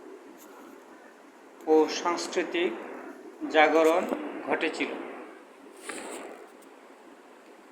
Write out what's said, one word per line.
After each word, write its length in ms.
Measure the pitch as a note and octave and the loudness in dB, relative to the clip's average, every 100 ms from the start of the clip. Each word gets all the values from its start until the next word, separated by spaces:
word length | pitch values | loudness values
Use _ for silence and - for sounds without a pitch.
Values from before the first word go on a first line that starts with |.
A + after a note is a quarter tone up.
| - - - - - - - - - - - - - - - - D#3 | -20 -18 -20 -20 -20 -20 -20 -20 -20 -20 -20 -20 -20 -20 -20 -8 4
ও 220 | D#3 D3 | 6 6
সাংস্কৃতিক 800 | - F3 E3+ - F#3 D#3+ E3+ F#3+ - - - - - - - D3+ | 2 -2 -2 -2 -4 -2 0 0 -2 -10 -12 -14 -16 -18 -10 2
জাগরণ 560 | D3+ D3+ D#3 D#3+ F3 F#3+ - - - - | 6 8 8 6 4 2 -4 -6 -8 -4
ঘটেছিল। 400 | D3+ D#3+ D3 C3+ - - - - - - - - - - - - - - - - - - - - - - - - - - - - | -2 -2 -4 -6 -6 -10 -14 -16 -18 -20 -20 -20 -18 -14 -12 -12 -12 -14 -16 -20 -20 -20 -20 -20 -20 -20 -20 -20 -20 -20 -20 -20